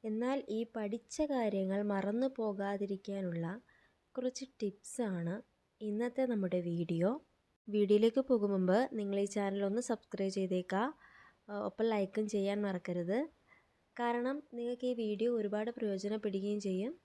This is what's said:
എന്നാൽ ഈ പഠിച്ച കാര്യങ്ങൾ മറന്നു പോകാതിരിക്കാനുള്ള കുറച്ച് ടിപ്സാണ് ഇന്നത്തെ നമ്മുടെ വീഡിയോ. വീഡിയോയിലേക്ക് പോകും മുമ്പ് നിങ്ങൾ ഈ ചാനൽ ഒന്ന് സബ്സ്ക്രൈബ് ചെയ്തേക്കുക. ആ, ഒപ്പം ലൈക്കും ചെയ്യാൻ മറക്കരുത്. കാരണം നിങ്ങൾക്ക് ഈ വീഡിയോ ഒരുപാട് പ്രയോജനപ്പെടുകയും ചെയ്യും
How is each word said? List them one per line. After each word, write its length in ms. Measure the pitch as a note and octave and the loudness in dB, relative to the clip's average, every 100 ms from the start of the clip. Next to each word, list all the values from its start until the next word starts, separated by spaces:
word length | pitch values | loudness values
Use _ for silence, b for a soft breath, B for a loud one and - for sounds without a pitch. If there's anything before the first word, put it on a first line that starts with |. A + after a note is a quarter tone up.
എന്നാൽ 340 | A3 G#3+ B3 C4+ - | -4 -2 0 -2 -2
ഈ 140 | G#3+ | -4
പഠിച്ച 520 | A3+ A3+ G#3 A3+ - - D4+ | -4 -4 -4 -4 -8 -2 0
കാര്യങ്ങൾ 540 | C4+ A3 G3 F#3+ G3 | 2 2 2 0 0
മറന്നു 440 | G#3 G3 G3 A3+ C4 | 2 0 0 0 0
പോകാതിരിക്കാനുള്ള 1160 | C4 A3 G3+ G3 G3+ G3 G3 - G3 F#3 E3+ E3 G#3 _ b b b _ - | 0 -4 -2 -2 -2 -2 -4 -4 -4 -2 -2 -4 -6 _ b b b _ -4
കുറച്ച് 300 | B3+ B3 C4+ _ | -4 -4 -14 _
ടിപ്സാണ് 800 | G#3 G3 - - A3+ F3+ E3+ G3 - _ _ _ | -4 -4 -14 -4 -2 -2 -2 -4 -10 _ _ _
ഇന്നത്തെ 420 | G#3+ G#3 A#3+ A#3+ C4 | -6 -2 -2 0 0
നമ്മുടെ 340 | A3 F#3 F3+ | 2 2 0
വീഡിയോ. 480 | F3 E3+ E3 E3 F3+ C#4 _ _ _ _ - | 0 -2 0 2 2 2 _ _ _ _ -2
വീഡിയോയിലേക്ക് 540 | G#3 G3+ G#3 A3+ B3 | 2 6 6 6 4
പോകും 300 | C4 A#3+ G3+ | 2 2 4
മുമ്പ് 260 | G3 F#3 G3 B3+ | 2 4 4 4
നിങ്ങൾ 260 | A3 G3+ G3 | -2 -2 0
ഈ 60 | G3 | 0
ചാനൽ 360 | G#3 G3+ G3 | 0 0 0
ഒന്ന് 180 | G3 G#3+ | 0 0
സബ്സ്ക്രൈബ് 520 | B3 A3 _ F#3+ G3 | 0 -4 _ -2 -2
ചെയ്തേക്കുക. 460 | F#3+ F#3+ F#3 F3+ F#3+ B3 D#4 B B B B - | 0 0 0 0 0 -2 -4 B B B B -10
ആ, 80 | G#3 | -4
ഒപ്പം 260 | G#3 - A3+ | -4 0 0
ലൈക്കും 400 | A#3+ G3 G#3+ G#3+ | 2 0 -2 -2
ചെയ്യാൻ 300 | G#3 G3 G3+ | 0 0 0
മറക്കരുത്. 580 | G3+ F#3 - F3 F3 A3 D#4 _ b b b b _ - | -2 -2 -4 -4 0 0 -2 _ b b b b _ -4
കാരണം 380 | A#3+ A#3+ B3 C#4+ - | -2 0 0 -4 -8
നിങ്ങൾക്ക് 340 | A#3+ A#3+ B3 B3+ | -8 -6 -2 -2
ഈ 60 | |
വീഡിയോ 360 | A#3 A3 G#3 A#3 | 0 -2 0 2
ഒരുപാട് 360 | A#3+ G#3 G#3 A3 | 2 0 -2 -2
പ്രയോജനപ്പെടുകയും 880 | A#3 G#3+ G3 G3+ A3 G#3 F#3+ G3 G#3 | -2 -2 0 -2 -2 -2 -2 -2 -2
ചെയ്യും 320 | G3+ F#3 A3 F4 | 0 0 -2 -6